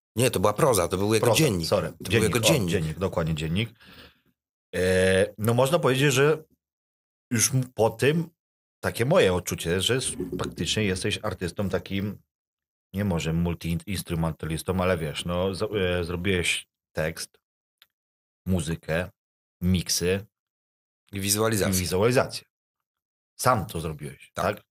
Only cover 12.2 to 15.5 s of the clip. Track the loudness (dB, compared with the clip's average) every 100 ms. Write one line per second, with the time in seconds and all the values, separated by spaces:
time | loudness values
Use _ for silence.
12.2 | _ _ _ _ _ _ _ -6 -2 -2
13.2 | -2 0 -2 -2 -4 -6 -4 -8 -4 -2
14.2 | -2 -4 -8 -8 -4 -2 0 0 -2 -6
15.2 | -4 -2 -2